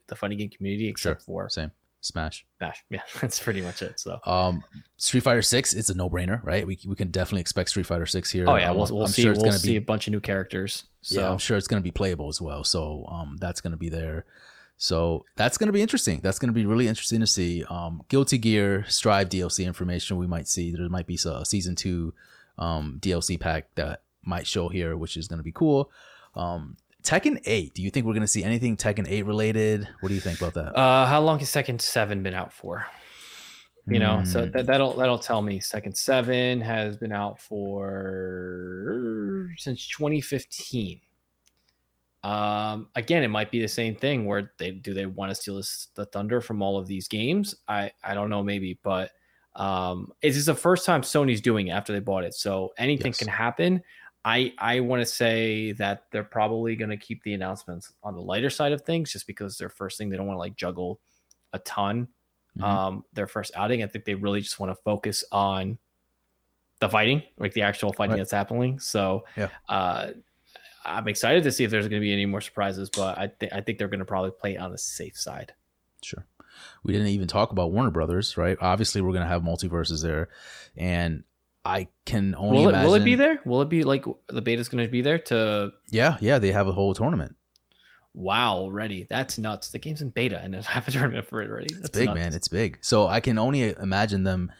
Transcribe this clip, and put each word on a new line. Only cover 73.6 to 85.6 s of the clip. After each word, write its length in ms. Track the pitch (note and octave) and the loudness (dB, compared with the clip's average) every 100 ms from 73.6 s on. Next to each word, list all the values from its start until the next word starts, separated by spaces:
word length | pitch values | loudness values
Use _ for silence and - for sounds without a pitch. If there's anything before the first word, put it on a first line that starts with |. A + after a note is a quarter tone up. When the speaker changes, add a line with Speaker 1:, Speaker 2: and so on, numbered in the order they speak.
Speaker 1:
think 160 | G2+ G#2+ | -6 -4
they're 120 | G2+ | -4
gonna 160 | G2 F#2 | -4 -4
probably 260 | F#2+ F#2+ | -2 -2
play 240 | F#2 G2+ F#2 | -4 -6 -6
it 20 | |
on 140 | F#2 | -8
the 60 | F#2 | -8
safe 400 | - - E2 - | -8 -8 -12 -8
side. 340 | - C#2 - - _ _ _ _ | -10 -10 -14 -20 _ _ _ _
Speaker 2:
Sure. 240 | - - - _ - - - - | -14 -14 -14 _ -20 -20 -20 -8
We 100 | - | -2
didn't 160 | G2+ G#2 | 2 2
even 180 | G2+ F2+ | 2 0
talk 240 | G2 A2+ | 2 2
about 200 | F#2+ E2+ | 2 2
Warner 200 | G2 B2 | 2 2
Brothers, 460 | D#2+ D#2 F2+ G#2 - | 2 0 0 0 0
right? 200 | F2 F#2 | 0 2
Obviously, 420 | F#2 F#2+ G#2+ G#2 | 2 2 2 2
we're 120 | F#2 | 0
gonna 140 | F#2 F2 | 0 0
have 160 | F2 | 0
MultiVersus 580 | E2+ E2 F#2 E2+ D#2+ D#2+ | 0 -2 -2 -2 -2 -2
there, 280 | E2 D#2 E2+ - - - - - | -2 -2 -4 -8 -20 -20 -18 -6
and 480 | F2+ F2 E2+ D#2 - _ _ _ - | -2 0 0 -2 -8 _ _ _ -2
I 240 | F#2+ F#2 _ - | -2 -4 _ -4
can 280 | A2+ G2 F#2 | 0 0 0
only 300 | G2+ C3 G3+ | 4 6 8
Speaker 1:
Will 80 | |
it, 100 | F#3+ E3 | 8 8
will 100 | G#3 | 8
it 80 | |
be 100 | G#3 | 6
Speaker 2:
imagine 40 | B3 | 6
Speaker 1:
there? 220 | D4 D4+ B2 | 4 4 2
Will 160 | B2 | 2
it 80 | C#3+ | 4
be, 140 | E3 | 2
like, 220 | C#3 C#3 - - - | 4 2 0 -10 -6
the 140 | B2 | -4
beta's 280 | A2 A#2 A#2+ | 0 0 0
gonna 180 | A#2+ A#2 | -2 0
be 140 | B2 | 0
there 180 | C3 D#3+ | 2 0
to 540 | - A#2 A2 G#2 | 2 2 2 0